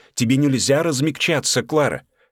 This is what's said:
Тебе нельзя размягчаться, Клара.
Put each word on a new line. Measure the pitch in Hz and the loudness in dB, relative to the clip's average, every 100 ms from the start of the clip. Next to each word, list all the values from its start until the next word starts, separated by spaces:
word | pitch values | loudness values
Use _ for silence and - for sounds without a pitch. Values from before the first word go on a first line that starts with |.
| _ | _
Тебе | - 117 131 | -4 0 2
нельзя | 147 127 - 139 | 2 0 2 0
размягчаться, | 170 131 156 143 - 151 - 127 | 2 0 -2 -2 -2 -2 0 -2
Клара. | 117 156 131 76 _ _ _ | 0 0 0 -2 _ _ _